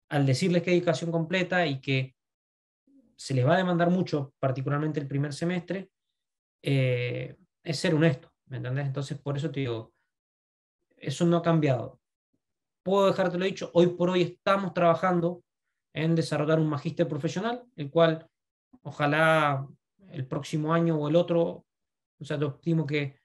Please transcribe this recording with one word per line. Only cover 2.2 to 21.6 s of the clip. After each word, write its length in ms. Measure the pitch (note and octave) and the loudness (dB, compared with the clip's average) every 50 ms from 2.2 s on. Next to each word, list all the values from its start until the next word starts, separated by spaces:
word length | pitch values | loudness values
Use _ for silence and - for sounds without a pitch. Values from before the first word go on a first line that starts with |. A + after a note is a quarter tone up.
| _ _ _ _ _ _ _ _ _ _ _ _ _ _ _ _ _ _ _ | _ _ _ _ _ _ _ _ _ _ _ _ _ _ _ _ _ _ _
se 180 | - - - C3+ | -16 -10 -4 -2
les 120 | B2+ B2 | 0 2
va 100 | C#3 E3+ | 4 4
a 20 | F#3 | 2
demandar 320 | F#3 F3+ F3 E3 E3+ E3+ | 2 2 2 2 2 2
mucho, 440 | F3 F#3+ F3+ - - D3 C#3 - _ - | 2 2 0 0 -2 -4 -4 -4 _ -4
particularmente 600 | - C3+ B2+ C3+ C3 C#3 C#3+ C#3+ D3+ D#3 D3 D3+ | -4 -2 -2 -2 -2 -2 -2 -2 -2 -2 -4 -4
el 80 | C#3+ C3+ | -6 -4
primer 260 | C#3 C#3 C#3+ D3 C#3 | -4 -4 -4 -4 -4
semestre, 560 | - E3+ E3+ F3+ F3 E3+ - F3 F#3+ F#3 - _ _ _ _ _ _ _ _ _ _ _ _ _ _ - | -4 -4 -2 -2 -4 -4 -6 -8 -8 -8 -12 _ _ _ _ _ _ _ _ _ _ _ _ _ _ -4
eh, 720 | - C#3 C3+ C3 B2+ B2 B2 B2 B2 A#2+ B2+ C3 - - _ _ _ _ _ - | -2 0 2 2 0 0 -2 -2 -4 -6 -6 -8 -10 -14 _ _ _ _ _ -8
es 160 | D3 - - | -8 -6 -4
ser 160 | - F#3 E3 | -2 0 2
honesto, 360 | D3 E3 E3 C#3+ - - - _ _ _ | 4 4 4 2 0 -6 -20 _ _ _
¿me 120 | - C3 A#2+ | -12 -10 -8
entendés? 280 | B2 B2 B2+ C#3 C#3+ | -6 -6 -4 -4 -4
Entonces, 320 | C#3 C3 D3 C#3 - D3 C3+ | -4 -4 -6 -6 -8 -8 -10
por 200 | - C#3+ C#3 C#3+ | -6 -6 -4 -4
eso 120 | C#3+ D#3 | -4 -4
te 120 | C#3 C#3 | -4 -4
digo, 320 | C#3 B2 A#2 A2 A2+ - _ _ _ _ _ _ _ _ _ _ _ _ _ _ _ _ _ _ _ _ _ _ | -4 -4 -4 -6 -8 -14 _ _ _ _ _ _ _ _ _ _ _ _ _ _ _ _ _ _ _ _ _ _
eso 280 | - - C3+ - F3 | -8 -8 -4 0 0
no 120 | E3+ E3+ E3+ | 2 2 2
ha 40 | |
cambiado. 580 | E3 E3+ E3 D#3+ D3 C#3+ B2+ A2 - - - _ _ _ _ _ _ _ _ _ _ _ _ _ _ _ _ _ - | 2 2 2 2 2 2 0 0 -2 -8 -12 _ _ _ _ _ _ _ _ _ _ _ _ _ _ _ _ _ -4
Puedo 240 | F#3 G3 G3 G3 F#3+ | 0 2 4 4 4
dejártelo 380 | F3+ F#3+ F#3 F3 E3+ F3 F#3 | 2 2 0 -2 -2 -2 -2
dicho, 260 | G3 F3 - - - - | -4 -4 -4 -8 0 4
hoy 140 | E3+ F3 F3 | 4 4 4
por 220 | E3+ - F3 F3 | 4 0 0 0
hoy 120 | F#3 F#3 | 2 2
estamos 520 | E3+ - - _ - G3+ G3 G3 G3 F3+ - | 0 0 -2 _ 0 2 2 2 0 -2 -2
trabajando 720 | F3+ F3 E3+ E3 E3 - F#3 F3+ F3 E3+ E3+ F3+ F3 _ _ _ _ _ _ _ _ _ _ - | 2 4 4 4 4 2 0 0 2 0 -2 -4 -6 _ _ _ _ _ _ _ _ _ _ -8
en 200 | D3+ D#3 D#3+ E3 | -4 0 0 2
desarrollar 440 | E3 D#3 - D#3 D3 D3+ D3 D#3+ D#3+ | 2 0 0 -2 -2 0 2 2 2
un 80 | D#3 D3+ | 2 0
magíster 400 | D3+ C#3 - D#3+ D#3+ - E3+ E3+ | -2 -4 -6 -6 -2 -2 -2 -2
profesional, 560 | D#3 C#3 D3 D#3+ - F#3 G#3 A3+ A#3+ B3 - _ _ | -2 -4 -4 -4 -4 -4 -4 -4 -6 -6 -10 _ _
el 140 | - D3 C#3 | -12 -10 -2
cual 380 | D#3+ E3 E3 E3 D#3+ D#3+ - _ _ _ _ _ _ _ _ _ _ - - | 2 4 4 4 4 0 -6 _ _ _ _ _ _ _ _ _ _ -16 -16
ojalá 840 | D3+ - - D3 C#3+ D3 D#3 D#3+ D#3+ D#3+ D#3+ D3+ D3 C#3 C3+ C3+ - - _ _ _ _ _ _ - | -14 -6 -2 0 2 4 4 6 6 6 4 4 2 0 -2 -4 -10 -14 _ _ _ _ _ _ -14
el 160 | - C#3 C3 - | -10 -10 -8 -6
próximo 460 | D3+ D3+ C#3 - - D#3 D3+ D#3 E3 | -6 -8 -6 -4 -4 -2 0 2 2
año 240 | E3 E3+ E3 D#3+ D3+ | 2 2 2 2 0
o 100 | D3 D3 | 0 2
el 80 | D#3 | 2
otro, 500 | F3 F3 E3+ E3+ E3+ E3+ F3 F3 - | 2 2 2 2 0 0 0 -2 -10